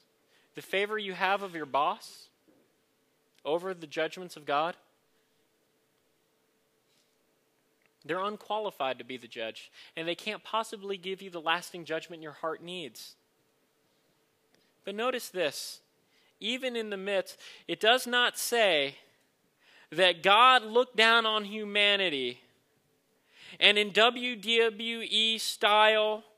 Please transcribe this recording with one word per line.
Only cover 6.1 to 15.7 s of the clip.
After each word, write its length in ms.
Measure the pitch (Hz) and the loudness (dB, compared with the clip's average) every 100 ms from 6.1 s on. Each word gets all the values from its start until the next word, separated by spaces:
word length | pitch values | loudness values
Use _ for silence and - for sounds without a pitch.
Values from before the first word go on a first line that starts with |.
| _ _ _ _ _ _ _ _ _ _ _ _ _ _ _ _ _ _ _ | _ _ _ _ _ _ _ _ _ _ _ _ _ _ _ _ _ _ _
They're 160 | 147 180 | -6 -4
unqualified 760 | 202 208 - 214 202 - 131 123 | -2 -4 -6 -4 -4 -4 -4 -4
to 60 | |
be 140 | 120 127 | -8 -14
the 100 | 117 | -12
judge, 440 | 120 113 - - - - - | -10 -8 -10 -18 -20 -16 -10
and 120 | 165 | -6
they 80 | 170 | -6
can't 280 | 214 202 | -8 -10
possibly 540 | - 220 220 214 196 190 | -6 -6 -6 -8 -10 -8
give 240 | 180 190 | -8 -10
you 80 | 196 | -10
the 100 | 170 | -6
lasting 460 | 156 170 - 180 151 | 0 0 -2 -12 -8
judgment 380 | 160 160 170 | -8 -8 -14
your 80 | 156 | -14
heart 320 | 143 165 151 | -8 -8 -8
needs. 500 | 170 180 139 110 - - _ _ _ _ _ _ _ _ _ _ _ _ _ _ _ _ | -10 -12 -12 -14 -20 -20 _ _ _ _ _ _ _ _ _ _ _ _ _ _ _ _
But 120 | - 202 | -12 -6
notice 340 | 247 247 - | -4 -4 -6
this. 500 | 180 151 - - | -4 -2 -4 -10